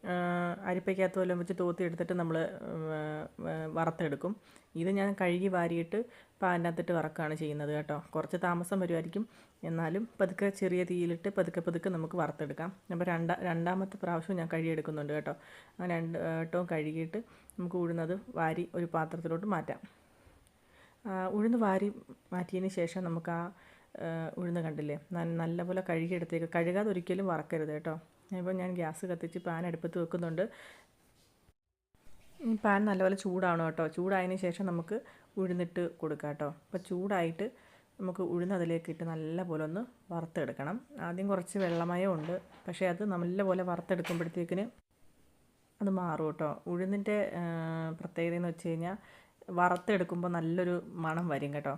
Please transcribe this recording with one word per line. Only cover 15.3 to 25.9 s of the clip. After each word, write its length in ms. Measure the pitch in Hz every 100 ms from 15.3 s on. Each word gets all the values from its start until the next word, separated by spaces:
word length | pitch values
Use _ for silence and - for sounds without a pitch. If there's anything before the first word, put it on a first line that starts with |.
| 143 - - -
അങ്ങനെ 220 | - 180
രണ്ട് 240 | 170 165 170 165
വട്ടവും 380 | 160 165 175 175
കഴുകിയിട്ട് 540 | 160 151 156 160 208 233 - -
നമുക്ക് 260 | - 175 185
ഉഴുന്നത് 380 | 170 170 160 185 226 165
വാരി 280 | 160 160 170
ഒരു 140 | 175 170
പാത്രത്തിലോട്ട് 580 | 170 160 170 165 165 208
മാറ്റാം. 360 | 185 151 - - - _ - - - - _ _ - - _ 220
ആ, 60 | 190 185
ഉഴുന്ന് 300 | 202 220 233
വാരി 320 | 214 190 202 202 - - _
മാറ്റിയതിന് 420 | 180 175 185 190
ശേഷം 320 | 190 170 190
നമുക്ക് 280 | 180 165 165
ആ, 100 | 170 175 196 - - - -
ആ, 100 | 165 165 165
ഉഴുന്ന് 280 | - 180 175
കണ്ടില്ലേ, 360 | 160 151 151 147 -
ന-, 240 | 175 165 165
നല്ലപോലെ 480 | 165 170 175 185
കഴുകിയെടുത്തേക്ക്. 680 | 185